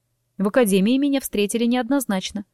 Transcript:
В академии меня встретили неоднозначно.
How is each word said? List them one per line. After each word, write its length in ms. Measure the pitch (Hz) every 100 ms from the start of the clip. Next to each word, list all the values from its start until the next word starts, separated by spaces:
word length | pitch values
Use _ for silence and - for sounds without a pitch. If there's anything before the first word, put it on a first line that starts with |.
| _ _ _ -
В 120 | 196
академии 480 | 262 226 190 196 262
меня 240 | 285 269
встретили 440 | - 208 208 233 233
неоднозначно. 800 | 247 233 277 247 190 - 202 -